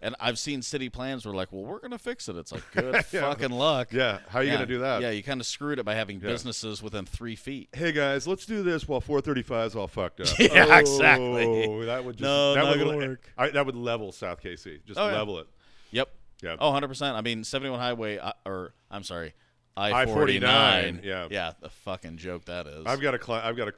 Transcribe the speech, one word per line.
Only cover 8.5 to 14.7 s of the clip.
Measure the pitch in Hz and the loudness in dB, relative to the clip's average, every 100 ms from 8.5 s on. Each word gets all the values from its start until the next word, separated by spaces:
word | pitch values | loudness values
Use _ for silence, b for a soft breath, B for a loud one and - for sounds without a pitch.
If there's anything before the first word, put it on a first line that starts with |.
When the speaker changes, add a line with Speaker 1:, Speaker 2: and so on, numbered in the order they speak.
| 220 | -2
Speaker 2:
this | 180 160 143 | 0 0 0
while | 135 | -2
four | 113 147 | 0 0
thirty-five | 151 135 117 117 113 | 2 -2 0 -2 -2
is | 107 | -4
all | 95 | -6
fucked | - 90 - | -4 -6 -2
up." | 87 | -2
Speaker 1:
<laughs> | - | 6
Yeah, | 147 156 151 | 8 10 10
Speaker 2:
Oh, | 170 | 10
Speaker 1:
exactly. | 143 139 151 131 123 120 113 113 110 107 113 | 10 6 6 6 4 2 2 2 2 -2 -4
Speaker 2:
that | 123 | -4
would | 127 117 | -6 -4
just, | |
Speaker 1:
No, | 135 143 143 | 2 4 4
Speaker 2:
that | 139 | 6
Speaker 1:
not | 139 147 | 6 4
Speaker 2:
would | |
Speaker 1:
gonna | 147 147 | 4 0
Speaker 2:
le-, | 135 | -2
Speaker 1:
work. | 131 - - | -6 -12 -2
Speaker 2:
I, | 139 | 0
that | 143 | 2
would | 135 123 | 0 -2
level | 120 117 104 | -2 -2 -4
South | - 98 87 | -8 -8 -6
K | 92 85 | -8 -12
C. | - | -14